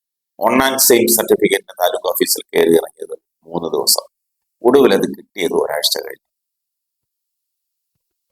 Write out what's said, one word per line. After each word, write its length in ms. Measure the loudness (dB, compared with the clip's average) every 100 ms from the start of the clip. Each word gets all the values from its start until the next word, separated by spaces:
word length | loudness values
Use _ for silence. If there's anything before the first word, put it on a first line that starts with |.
| _ _ _ -4
on 160 | 0
and 220 | 2 0 0
same 300 | 2 4 4
certificate-ിന് 640 | 0 0 0 2 -2 -4
താലൂക്ക് 340 | -4 -2 -2 -4
ഓഫീസിൽ 340 | -2 -2 -4
കയറി 320 | -2 0 4
ഇറങ്ങിയത് 400 | 2 0 -10 -16 -16 _ _ -14
മൂന്ന് 220 | -10 -6
ദിവസം, 360 | -4 -2 -4 -6 _ _ _ _ _
ഒടുവിൽ 300 | 2 4 4
അത് 120 | 2 -2
കിട്ടിയത് 460 | -6 -16 -6 -4
ഒരാഴ്ച 420 | -2 -2 -4 -4 -6
കഴിഞ്ഞു. 280 | -8 -16 _ _ _ _ _ _ _ _ _ _ _ _ _ _ _ _ _ _ _ _ _